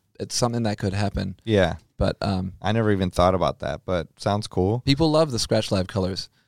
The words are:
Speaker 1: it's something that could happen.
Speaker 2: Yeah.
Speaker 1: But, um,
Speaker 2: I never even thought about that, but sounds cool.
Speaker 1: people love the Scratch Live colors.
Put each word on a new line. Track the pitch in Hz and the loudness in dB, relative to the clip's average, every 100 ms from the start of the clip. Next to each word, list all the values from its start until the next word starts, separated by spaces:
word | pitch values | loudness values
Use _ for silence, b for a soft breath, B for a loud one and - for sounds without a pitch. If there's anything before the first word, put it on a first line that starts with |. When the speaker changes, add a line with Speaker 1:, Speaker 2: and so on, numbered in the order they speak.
| _ - | _ -12
Speaker 1:
it's | 107 | -6
something | - 120 120 | -2 0 0
that | 110 104 | -2 -2
could | 101 | -2
happen. | 98 101 - 95 92 | 0 -2 -2 -6 -6
Speaker 2:
Yeah. | - 104 87 82 _ - | 2 4 4 0 _ -4
Speaker 1:
But, | 98 - | -2 -2
um, | 104 92 92 - | -2 -2 -4 -4
Speaker 2:
I | 95 | -2
never | 113 107 | 0 2
even | 98 92 | 2 0
thought | - 90 | 2 2
about | 92 78 - | 4 0 -2
that, | 71 73 | -6 -8
but | - 90 78 - | -4 -4 -4 -6
sounds | 107 101 - | -2 -2 -2
cool. | - 92 120 | 0 0 0
Speaker 1:
people | 135 139 160 | 0 2 2
love | 151 160 | 2 2
the | 117 | 0
Scratch | - 110 - | 0 0 0
Live | 98 92 | -2 -2
colors. | 98 92 92 - _ | -2 -2 -4 -10 _